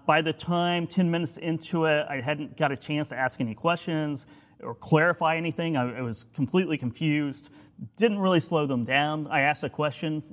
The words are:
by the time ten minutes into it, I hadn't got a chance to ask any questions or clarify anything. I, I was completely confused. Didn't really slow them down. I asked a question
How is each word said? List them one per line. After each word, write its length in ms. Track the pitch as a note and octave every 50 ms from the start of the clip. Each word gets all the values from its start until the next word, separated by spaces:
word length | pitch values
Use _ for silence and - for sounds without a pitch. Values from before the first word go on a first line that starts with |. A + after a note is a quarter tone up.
| -
by 160 | - D3+ D#3+
the 100 | D#3 D#3+
time 540 | D3+ - - E3+ F3 E3+ F3 F3 F3 F3 E3+
ten 240 | D#3+ - F#3+ F3+ E3+
minutes 260 | E3+ E3+ F3 E3 - -
into 480 | - E3+ D#3+ D#3+ - - - E3 D#3+
it, 200 | D#3+ D3+ D3+ D3 -
I 120 | C#3+ C3+
hadn't 360 | A#2+ D3 D3+ D3 D3+ - -
got 140 | - D#3+ C#3+
a 60 | C#3
chance 320 | B2+ - - D3+ D3 D3+ -
to 80 | B2+
ask 240 | B2 C3 B2+ - -
any 140 | C3 A2+ G#2+
questions 680 | - - E3+ F3 E3 - F3 E3 D#3 D3+ D3 D3 B2+ - - - - - _ _ -
or 140 | - B2 A#2
clarify 600 | - - - D#3+ D3+ D#3+ F3 E3+ - E3+ D#3 D#3+
anything. 400 | D#3+ E3+ E3 - - E3+ E3 D#3+
I, 220 | C3 B2 B2 A2 B2
I 40 |
was 240 | B2+ A#2 A2 - - - _
completely 420 | - C3+ - - F#3 F#3+ E3+ D#3 C#3
confused. 720 | C3 A#2+ - - E3 D#3 D3 D3+ D3 C#3+ C3 - - - - - - - _ - C3 - -
Didn't 240 | - G#3+ A#3 G#3 G3+
really 180 | F#3+ F#3 F3+ E3
slow 300 | - - F3 D#3 D3 C3+
them 160 | C3+ A#2+ A#2
down. 420 | A#2 C3 C#3 D3 D3+ D3+ D#3 D3+
I 140 | - - D3
asked 240 | C3+ C#3+ D3 - -
a 40 | C3
question 540 | - - D3+ D3+ C#3+ - - D#3 D#3 D#3 D3+ -